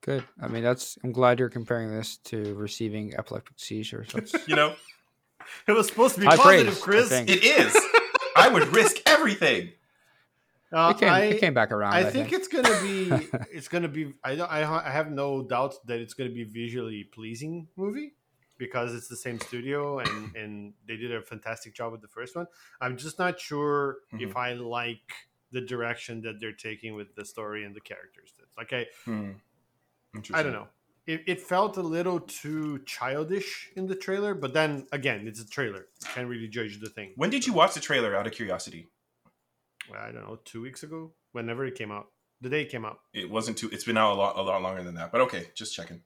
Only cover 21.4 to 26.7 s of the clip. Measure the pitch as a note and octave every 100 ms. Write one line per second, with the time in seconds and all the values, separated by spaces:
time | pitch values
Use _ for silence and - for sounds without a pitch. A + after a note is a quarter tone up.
21.4 | A2 A2 A#2 - A#2 A2+ G#2 - B2 E3+
22.4 | F3 _ - _ B2+ B2+ D3 - F3+ F3+
23.4 | - D3 D3 D3 C#3 C3+ _ A2 A#2 G2
24.4 | B2 B2 A#2+ A#2+ A#2 A#2 _ - - _
25.4 | _ B2+ B2+ B2+ A#2 A#2 - A#2 A2+ G#2
26.4 | A2+ G#2+ A2